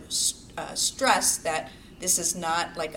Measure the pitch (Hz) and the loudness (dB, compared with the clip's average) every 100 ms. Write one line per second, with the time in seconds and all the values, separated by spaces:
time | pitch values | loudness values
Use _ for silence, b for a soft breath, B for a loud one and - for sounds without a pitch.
0 | - - - - - - 147 - - - | -4 0 0 -2 -10 -10 -8 -2 -2 2
1 | 254 202 - - 165 156 - B B - | 4 6 4 2 0 -2 -4 B B -4
2 | 180 180 170 185 165 170 165 170 156 | 0 2 0 -2 0 0 0 -4 -6